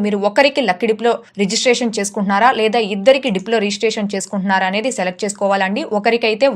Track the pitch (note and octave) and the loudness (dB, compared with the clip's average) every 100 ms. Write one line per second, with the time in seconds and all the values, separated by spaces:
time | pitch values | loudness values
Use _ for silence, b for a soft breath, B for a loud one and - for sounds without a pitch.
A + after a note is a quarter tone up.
0 | G#3 G3+ G3+ G3+ C#4+ C#4+ A3 F3+ A3 A3 | 0 -2 0 2 2 2 0 0 -2 0
1 | A#3 A3 B - G3 A3 B3+ A#3+ A#3 G#3 | 0 -2 B -4 -2 0 0 2 0 -4
2 | G3+ A3 G3+ G3+ A#3+ A3 A3 A#3 G#3 G3+ | -4 -4 0 4 4 4 2 0 -2 2
3 | G3+ C4+ C4+ B3+ G#3+ A3+ G3+ G3+ A3 A3 | 4 4 2 -2 0 0 0 -2 -2 -2
4 | G3+ G3 - G3+ G3 F#3+ F#3+ G3+ B3+ G#3+ | -4 -6 -6 -4 0 0 0 -2 -4 -4
5 | F#3 F3+ G#3 G3+ G3 G3 F#3+ G#3+ D#4+ G#3 | -4 -4 -6 -2 0 0 0 -2 -4 -2
6 | A3+ A#3 A3+ G#3+ C4+ | 2 2 0 2 0